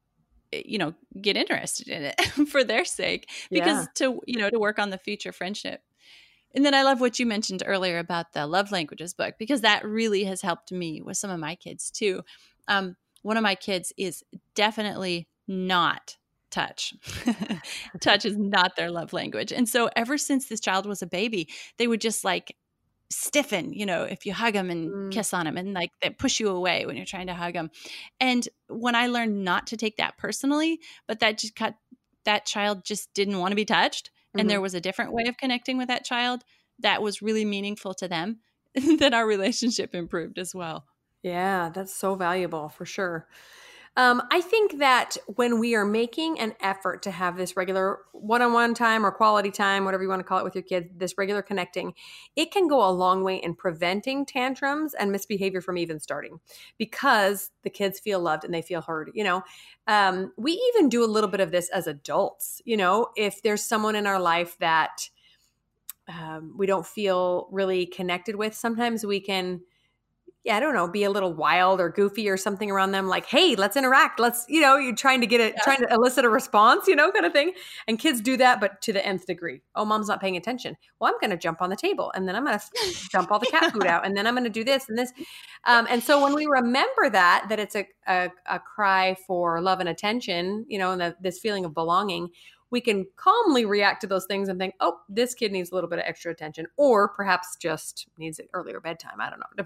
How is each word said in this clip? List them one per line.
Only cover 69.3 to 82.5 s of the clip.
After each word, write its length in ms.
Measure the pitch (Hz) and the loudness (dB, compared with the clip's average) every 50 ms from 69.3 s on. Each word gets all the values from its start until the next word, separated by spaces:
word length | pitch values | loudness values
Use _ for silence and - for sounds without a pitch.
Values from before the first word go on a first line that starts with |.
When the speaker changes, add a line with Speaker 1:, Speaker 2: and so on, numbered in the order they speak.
| 196 185 180 180 180 175 - _ _ _ _ _ _ _ _ _ _ _ _ - - _ - | -4 -2 -2 -4 -6 -8 -12 _ _ _ _ _ _ _ _ _ _ _ _ -20 -20 _ -4
Speaker 2:
yeah, 140 | - 208 | -2 0
I 20 | 214 | 0
don't 140 | 277 311 262 | 0 0 0
know, 140 | 196 175 | 0 0
be 160 | 175 180 208 202 | 0 0 0 0
a 80 | 196 | 0
little 220 | 196 208 190 180 160 | 0 0 -2 -2 -2
wild 460 | 160 151 151 165 180 185 185 190 185 | 0 2 2 4 6 6 6 4 4
or 100 | 175 170 | 2 0
goofy 380 | 165 208 202 202 202 233 214 | 2 2 2 2 0 -2 -2
or 80 | 202 190 | 0 0
something 360 | 185 - 214 202 190 220 202 | 0 -2 -2 -2 -2 -2 0
around 200 | 196 190 190 190 | 0 2 2 2
them, 160 | 196 190 190 | 2 0 0
like, 200 | 185 180 175 - | 0 0 -2 0
"Hey, 280 | - - 320 370 339 233 | 2 4 6 6 6 6
let's 220 | 196 196 202 - | 4 2 2 2
interact. 420 | 277 262 254 262 285 320 269 - 220 | 2 4 6 8 6 6 6 4 2
Let's," 240 | 226 240 226 - - - | 2 2 2 0 -2 2
you 100 | 294 320 | 4 6
know, 160 | 294 269 269 | 8 8 8
you're 200 | 294 269 247 214 | 6 6 2 -2
trying 260 | - - 269 262 254 | 2 4 4 4 4
to 60 | 233 | 4
get 120 | 196 240 233 | 4 6 6
it, 140 | 226 214 - | 4 4 2
Speaker 1:
Yeah. 60 | - | 2
Speaker 2:
trying 200 | 208 277 277 262 | 2 4 4 4
to 120 | 240 - 240 | 4 4 4
elicit 320 | 220 240 254 254 285 247 | 6 6 4 4 4 4
a 40 | 233 | 6
response, 580 | 214 262 - - - 208 214 233 285 403 - | 4 2 2 4 6 8 8 8 8 8 6
you 80 | 381 330 | 6 6
know, 160 | 285 302 359 | 6 6 6
kind 140 | 392 427 330 | 4 2 2
of 40 | 349 - | 2 4
thing. 200 | 285 294 359 370 - - - - - - | 2 2 2 -2 -6 -12 -16 -16 -8 -6
And 120 | - 226 214 | -4 -2 0
kids 220 | - 320 269 240 | 2 2 2 2
do 160 | 202 262 262 | 0 2 4
that, 220 | 220 254 247 247 208 | 6 6 6 6 4
but 220 | 208 196 - - | 2 -2 -2 -4
to 100 | - 233 185 | -4 -2 -2
the 120 | 196 - | 0 0
nth 220 | 202 190 185 - | -2 -2 -4 -4
degree. 340 | - 175 175 170 160 127 147 _ _ - | -6 -8 -6 -8 -10 -10 -12 _ _ -4
"Oh, 100 | 196 214 | -2 0
mom's 220 | 214 214 220 208 | 2 0 0 0
not 120 | 202 202 - | -2 -2 -2
paying 160 | 196 196 185 | -2 -2 -4
attention. 420 | 170 170 226 254 247 - 151 156 - _ _ _ - | -4 -4 -4 -6 -6 -6 -10 -12 -14 _ _ _ -2
Well, 120 | 220 294 466 | 0 0 0
I'm 60 | 466 | 0
gonna 160 | - 220 180 | -2 -2 -2
jump 240 | 165 - 165 160 - | -2 -2 -4 -2 -2
on 80 | 180 180 | -2 -4
the 60 | 190 | -2
table, 360 | - 311 381 381 254 - - - | -2 -2 -2 -2 -2 -4 -4 -4
and 120 | 185 190 | -4 -4
then 80 | 185 180 | -2 -2
I'm 80 | 226 277 | -2 -2
gonna 120 | 294 | -2